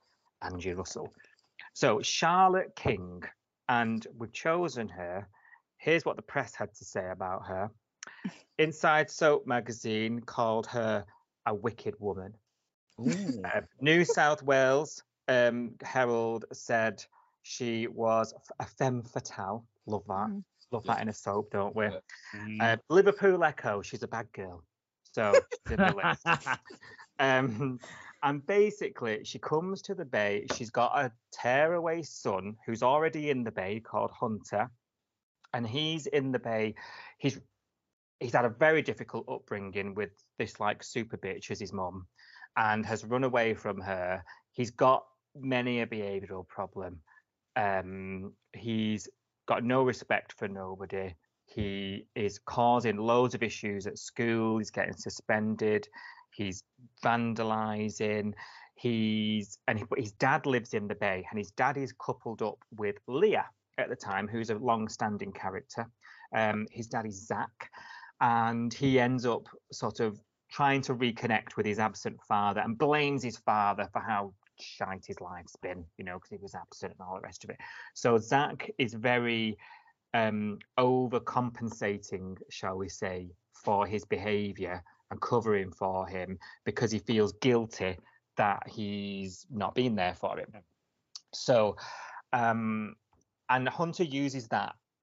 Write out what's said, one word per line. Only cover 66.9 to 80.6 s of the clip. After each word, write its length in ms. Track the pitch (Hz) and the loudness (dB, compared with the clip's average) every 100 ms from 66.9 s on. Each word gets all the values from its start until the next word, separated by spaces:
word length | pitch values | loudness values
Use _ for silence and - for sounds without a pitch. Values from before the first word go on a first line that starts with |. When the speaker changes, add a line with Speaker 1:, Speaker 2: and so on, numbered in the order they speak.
| 120 110 | -6 -6
Speaker 1:
is 200 | 95 - | -10 -6
Zach, 440 | 101 - _ - - - - - - | -6 -6 _ -18 -16 -18 -18 -18 0
and 520 | 123 117 113 117 117 | 4 4 2 2 -2
he 280 | 117 139 131 | 0 4 6
ends 240 | 123 127 120 | 6 4 2
up 220 | 110 - - _ | 0 -4 -20 _
sort 280 | - 113 - | -6 -6 0
of 200 | 110 101 _ _ _ | -2 -2 _ _ _
trying 320 | - 143 135 | 2 4 4
to 120 | 135 | 0
reconnect 640 | 120 123 113 117 110 - - | 0 0 0 0 0 0 -2
with 100 | 107 | 0
his 120 | 101 | 2
absent 400 | 107 - 113 - - | 0 -2 -10 -10 -2
father 320 | 104 104 104 | 2 2 0
and 180 | 110 107 | -2 2
blames 440 | 147 151 143 135 | 4 4 2 0
his 160 | 120 - | -4 -2
father 500 | - 107 101 101 98 | 0 4 2 2 -2
for 80 | 113 | -4
how 320 | 110 104 101 - _ _ | -2 -2 -2 -10 _ _
shite 440 | - - 95 95 - | -18 -8 -6 -6 -10
his 140 | 95 | -12
life's 360 | 90 87 82 - | -10 -12 -14 -12
been, 280 | 92 90 82 - | -10 -8 -12 -12
you 80 | |
know, 140 | 92 92 | -10 -10
'cause 120 | - | -12
he 60 | 101 | -14
was 180 | 98 | -12
absent 380 | 92 85 - 92 | -14 -14 -12 -12
and 80 | 87 | -12
all 140 | 90 | -12
the 60 | 92 | -10
rest 240 | - - | -10 -16
of 60 | 101 | -14
it. 80 | - - - - | -14 -14 -16 -16
So 240 | - 123 117 | -2 2 2
Zach 520 | 113 139 147 135 - - | 4 2 2 -4 -10 -4
is 160 | 117 | -4
very, 640 | 113 123 123 120 113 110 104 - - _ _ _ | 0 2 2 2 0 0 -4 -12 -20 _ _ _
um, 440 | 117 110 107 104 101 | 2 2 0 -2 -6